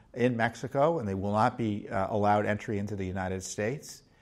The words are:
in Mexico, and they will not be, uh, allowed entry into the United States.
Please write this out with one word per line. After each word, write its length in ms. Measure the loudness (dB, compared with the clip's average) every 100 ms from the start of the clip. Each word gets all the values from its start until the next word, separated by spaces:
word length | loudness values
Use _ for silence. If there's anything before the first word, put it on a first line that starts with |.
| _
in 220 | 0 0 2
Mexico, 640 | 0 -2 -4 2 4 2
and 60 | -2
they 80 |
will 180 | -2 0
not 260 | 4 2 2
be, 280 | -2 -2 -4
uh, 160 | -2 0
allowed 380 | 2 4 4 2
entry 320 | -2 -2 -4
into 180 | -4 -4
the 80 |
United 380 | -4 -4 -4 -4
States. 600 | -6 -4 -4 -4 -12 -20 _ _